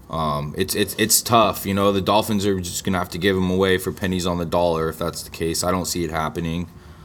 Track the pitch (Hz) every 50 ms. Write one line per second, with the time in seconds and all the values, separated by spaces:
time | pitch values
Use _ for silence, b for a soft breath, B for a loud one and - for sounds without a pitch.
0 | - - - 82 80 78 71 73 73 73 - - - - - 98 104 98 - -
1 | 107 104 - - - - 123 117 107 95 92 - - 98 98 101 98 101 98 98
2 | 90 98 101 107 107 113 107 101 95 104 98 92 87 85 - - - 101 95 87
3 | 85 - - 85 87 101 95 92 92 92 92 95 98 95 92 90 - 92 73 -
4 | 101 92 92 90 85 92 87 87 85 78 85 87 87 87 82 80 80 80 80 -
5 | 90 85 78 - - - - - 85 82 82 - - 90 90 92 85 - - 87
6 | 85 78 80 80 78 78 78 87 82 82 82 87 85 - - B B B B B